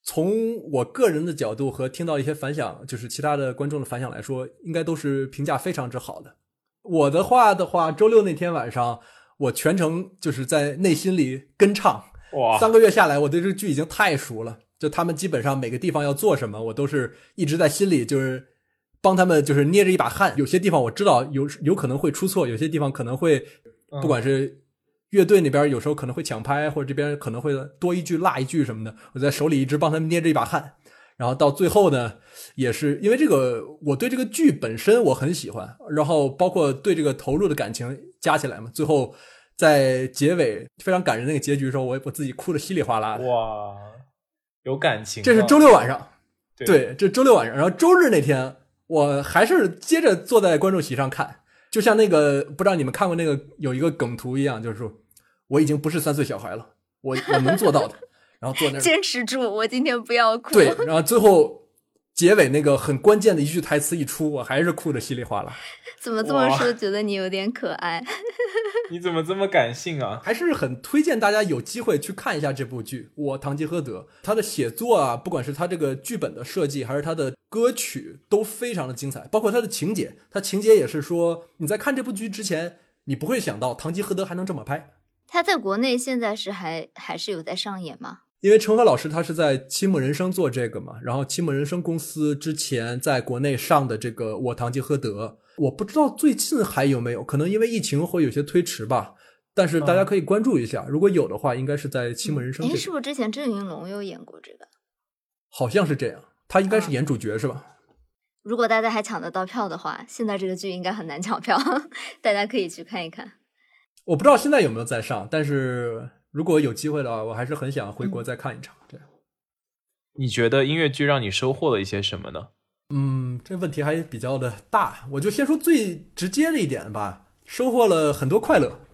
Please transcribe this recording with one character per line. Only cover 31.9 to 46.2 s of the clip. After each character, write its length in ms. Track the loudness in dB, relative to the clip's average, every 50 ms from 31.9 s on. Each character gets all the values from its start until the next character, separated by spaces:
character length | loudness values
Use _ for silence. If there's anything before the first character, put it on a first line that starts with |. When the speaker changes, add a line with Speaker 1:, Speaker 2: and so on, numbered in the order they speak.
| 4 2 0 -4 -6 -12 _ _ -20 -20 -20 -16 _
Speaker 1:
也 160 | -2 0 0
是 280 | 0 0 -2 -2 -2 0
因 80 | 2 2
为 80 | 4
这 80 | 4 4
个， 380 | 4 4 4 4 2 -2 -4 -8 -12 -16 -6 -2
我 100 | -2 0
对 140 | 0 0 -2
这 80 | 0
个 60 | -2 -4
剧 260 | -4 0 4 4 4
本 260 | 4 4 -4 -6 -6
身 240 | 0 4 4 6 6 6
我 80 | 4 2
很 200 | 2 0 -2 -2
喜 160 | -4 -6 -8
欢， 260 | -10 -10 -10 -10 -14 _ -10 -4
然 160 | 0 0 2
后 240 | 2 2 2 2 0
包 200 | 0 0 0 0
括 220 | 2 2 2 2
对 220 | 0 0 0 0 0
这 80 | 2
个 120 | 2 0 0
投 220 | -2 -4 -2 0
入 120 | 0 2
的 80 | 0 0
感 180 | -2 -4 -6 -6
情 240 | -8 -8 -8 -10 -12 -16 -20 _ _
加 180 | 0 2 2
起 100 | 2 0
来 120 | -4 -6 -8
嘛， 100 | -12 -12
最 140 | -4 -4 0
后 300 | 2 2 2 2 -2 -8 -20 -20 -20 -20 _ _ _ _
在 500 | 2 4 6 6 6 6 4 2 0 -2
结 280 | -4 -2 2 2 2 4
尾 320 | 2 0 0 0 -4 -10 -14 _ _ -2
非 80 | 0
常 100 | 0 0
感 160 | 0 0 -2
人 80 | -2 -2
那 80 | -2 -2
个 60 | -2
结 160 | 0 0 -2
局 100 | 0 0
的 60 | -2
时 60 | -2
候， 80 | -2 -4
我， 140 | -2 -4 -6 -6
我 80 | -8
自 140 | -8 -6 -8
己 80 | -8 -8
哭 180 | -8 -6 -4
得 80 | -4 -4
稀 140 | -4 -2 -2
里 100 | -2 0
哗 160 | 0 0 -2
啦 180 | 0 -4 -4
的。 80 | -4 -2
Speaker 2:
哇， 480 | 0 0 0 0 -2 -6 -8 -10 -12 -12 -16 -18 -20 -20 -20 -20 _ _ _ _ _ _ _ _ _ _ _ _
有 140 | -6 -4
感 260 | 0 0 0 0 -2 -6
情 200 | -10 -10 0 4
啊。 0 |
Speaker 1:
这 100 | 6 6
是 80 | 6 6
周 140 | 6 8
六 140 | 10 10 10
晚 160 | 10 8 6
上。 220 | 0 -4 -6 -8 -16 _ _